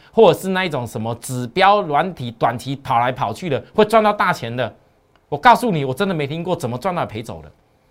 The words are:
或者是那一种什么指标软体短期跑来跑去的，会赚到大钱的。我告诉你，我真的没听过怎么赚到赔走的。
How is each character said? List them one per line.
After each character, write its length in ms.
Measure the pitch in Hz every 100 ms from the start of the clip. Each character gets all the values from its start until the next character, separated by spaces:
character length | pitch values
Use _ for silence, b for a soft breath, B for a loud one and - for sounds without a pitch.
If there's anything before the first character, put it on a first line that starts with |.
| b
或 220 | - 202
者 60 | 147
是 100 | 190
那 160 | 185
一 40 | 185
种 180 | 143 117
什 140 | 117
么 140 | 113 117
指 300 | - 127 123
标 340 | 180 190 208
软 320 | 175 143 180
体 160 | - 123
短 260 | 113 123 120
期 160 | 135 135
跑 220 | - 120
来 140 | 120
跑 200 | 127 113
去 160 | 110 180
的， 140 | 123 B
会 100 | -
赚 180 | 208 220
到 100 | 214
大 200 | 208 185
钱 220 | - 117
的。 200 | 123 110 - _ _ _ _ _
我 80 | 143
告 180 | 247
诉 160 | 214 240
你， 140 | 165
我 80 | 135
真 160 | 131 196
的 60 |
没 120 | 165 135
听 160 | 160
过 140 | 170 -
怎 120 | 120
么 80 | 123
赚 160 | 190
到 100 | 170
赔 180 | 127 107
走 200 | 113 85
的。 100 | 76 _ _ _ _